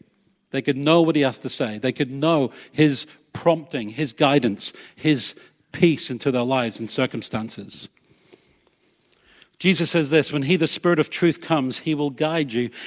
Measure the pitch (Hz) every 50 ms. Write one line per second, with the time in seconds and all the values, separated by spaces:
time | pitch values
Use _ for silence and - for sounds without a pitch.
0 | - _ _ _ _ _ _ _ _ _ - 139 123 - 139 131 143 151 160 170
1 | 165 160 160 151 143 131 117 - - 131 - - 139 110 107 107 107 127 127 -
2 | 151 123 131 139 147 160 170 151 135 117 - - - - - - 156 151 139 131
3 | - - - _ _ _ - - - 170 165 160 151 - - 135 110 104 110 123
4 | 156 139 - - 156 139 139 147 120 117 101 - - - - - - - _ -
5 | - 156 151 127 110 - - - - - _ _ _ _ - - 190 170 151 -
6 | - - 131 117 - 143 127 123 120 123 135 131 123 117 107 - 113 107 - -
7 | 131 123 - 117 107 - - 113 110 113 - - 98 95 - - - - _ _
8 | _ _ _ _ _ _ - - _ _ _ _ _ _ _ _ _ _ _ _
9 | _ _ _ _ _ _ _ _ - _ _ - - 180 190 156 170 147 - 170
10 | 156 135 151 160 139 - - 127 131 135 185 170 160 151 - - - 175 175 -
11 | - - - - 185 170 151 - - - 165 151 131 127 120 - - 165 156 143
12 | 147 147 131 113 151 156 160 170 151 135 110 120 123 117 - - -